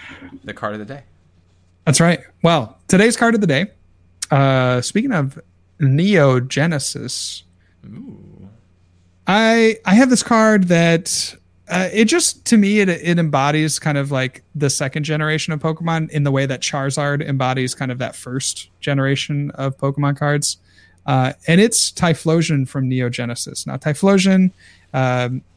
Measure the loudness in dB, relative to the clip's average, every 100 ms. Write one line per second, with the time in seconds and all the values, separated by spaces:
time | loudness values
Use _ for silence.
0 | -20 -20 -20 -18 -16 -10 -8 -8 -12 -16
1 | -20 _ _ _ _ _ _ _ -2 2
2 | 2 0 -6 _ 0 2 -2 -10 0 4
3 | 4 2 0 2 0 0 -4 _ _ _
4 | _ _ -2 2 2 2 2 0 -2 -2
5 | -2 -2 -4 -8 -20 _ _ -2 0 2
6 | 4 4 4 4 0 -2 -2 -2 -6 -8
7 | -10 -10 -10 -14 -20 _ _ _ -20 -20
8 | -18 -20 -20 -20 -20 -20 _ _ _ _
9 | _ _ 0 2 4 4 2 2 4 4
10 | 6 4 2 4 4 4 4 4 4 2
11 | 0 -6 -8 -12 _ _ -6 -4 -2 2
12 | 2 2 0 -4 0 2 4 2 2 0
13 | 0 0 0 0 0 0 -2 -2 -2 -2
14 | -2 -4 -4 -8 _ -4 -2 -2 -4 -6
15 | -4 -4 -2 -2 -4 -4 -4 -4 -4 -2
16 | -2 -2 0 0 -2 -4 -6 -4 -4 -4
17 | -4 -4 -4 -2 -2 -2 -4 -6 -8 -6
18 | -8 -10 -10 -8 -8 -10 -14 _ -4 -2
19 | 0 -2 -4 -6 -6 -6 -8 -4 -4 -2
20 | -2 -2 -2 -2 -4 -8 _ _ _ _
21 | -2 0 0 -2 2 4 4 2 -4 -2
22 | 0 0 0 0 0 -2 -4 -4 -4 -2
23 | -4 -6 -8 -8 -10 -12 -10 -6 -4 0
24 | 2 4 4 4 2 0 -14 _ _ -2
25 | 0 0 -2 -6 -10